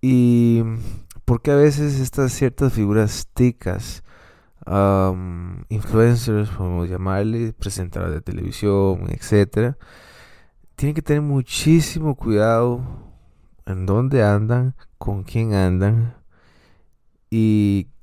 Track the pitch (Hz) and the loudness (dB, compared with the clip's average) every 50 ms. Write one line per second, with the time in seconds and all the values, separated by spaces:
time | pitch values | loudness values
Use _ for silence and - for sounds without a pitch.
0 | - 131 131 123 123 120 120 117 117 117 117 117 117 113 113 113 120 - - - | 2 4 4 4 4 6 4 4 4 4 4 2 0 -2 -4 -6 -6 -8 -8 -10
1 | - - - - - - 123 117 _ 147 143 143 143 151 143 143 147 147 143 135 | -12 -16 -18 -8 -2 0 0 0 _ 2 4 6 6 4 4 2 -2 -2 0 -2
2 | 131 127 - - 139 127 - - 143 127 123 - 139 131 - 113 107 101 104 110 | -2 -4 -2 0 0 0 0 0 -2 -2 0 0 0 0 2 0 0 2 2 2
3 | 107 107 - - - - - - 123 123 117 _ - - 92 98 113 - - - | 2 2 -2 -6 -10 -10 0 2 2 2 2 _ -8 -8 -6 -6 -8 -10 -14 -16
4 | - - - - - - _ _ _ _ _ _ - - - 98 98 98 98 95 | -16 -20 -20 -20 -20 -20 _ _ _ _ _ _ -10 -4 0 2 4 4 4 4
5 | 95 95 92 92 92 90 87 87 87 90 90 90 87 - 110 107 98 - - 110 | 2 2 0 -2 -6 -8 -8 -10 -10 -10 -12 -14 -10 -8 -6 -6 -6 0 4 4
6 | 113 117 120 120 117 117 110 104 104 104 - - 95 90 90 90 87 87 92 92 | 6 6 4 2 0 0 0 0 0 -2 -4 -6 -4 -4 -2 -4 -4 -4 -4 -4
7 | 92 95 95 98 101 110 110 117 117 113 110 - - 101 95 - 92 87 - - | -4 -2 -2 -2 -2 -2 -2 -4 -4 -6 -6 -8 -8 -8 -6 -6 -8 -8 -6 -6
8 | 90 85 78 78 - - - - - - 113 - - 104 98 98 98 98 95 90 | -6 -6 -6 -6 -8 -8 -10 -8 -8 -8 -8 -4 -2 0 2 2 2 2 0 -2
9 | 90 92 - - - - 107 104 101 95 - 104 113 120 139 - - - - - | -4 -8 -8 -8 -4 2 2 2 2 2 0 -2 -2 -2 -4 -8 -14 -20 -20 -20
10 | - - - - - - - - - _ _ _ - - _ - - 143 151 160 | -20 -20 -20 -20 -20 -20 -20 -20 -20 _ _ _ -20 -20 _ -4 -4 -4 -4 -4
11 | 151 - 147 147 151 147 143 135 127 - - - - 156 160 165 156 - - 160 | -2 -2 -2 -2 0 0 -2 -2 -2 -4 -6 -2 2 4 4 4 4 2 -4 -4
12 | 156 156 135 - - 113 110 104 107 113 113 113 120 123 120 123 127 127 - - | -4 -4 -4 -4 -2 -2 0 2 2 2 2 2 2 0 -2 -4 -6 -10 -12 -14
13 | - - - - _ _ _ _ _ _ _ _ - - 95 92 92 92 95 110 | -18 -20 -20 -20 _ _ _ _ _ _ _ _ -10 -10 -8 -6 -2 0 0 0
14 | 127 135 139 131 110 104 101 104 107 107 120 123 127 131 131 - - - _ _ | 0 0 2 2 4 4 2 2 0 0 0 0 0 -2 -4 -8 -16 -20 _ _
15 | - - 101 98 92 - - 117 113 113 107 98 95 90 90 92 95 101 110 117 | -8 -6 -6 -6 -8 -6 -4 -4 -2 0 0 0 2 2 2 2 2 2 2 2
16 | 117 117 - - _ - _ _ _ _ _ _ _ _ _ _ _ _ _ _ | 0 -2 -4 -10 _ -20 _ _ _ _ _ _ _ _ _ _ _ _ _ _
17 | _ _ _ _ _ _ - 113 110 110 107 107 104 101 98 101 90 - - - | _ _ _ _ _ _ 0 2 2 4 4 4 4 2 2 0 -2 -4 -12 -20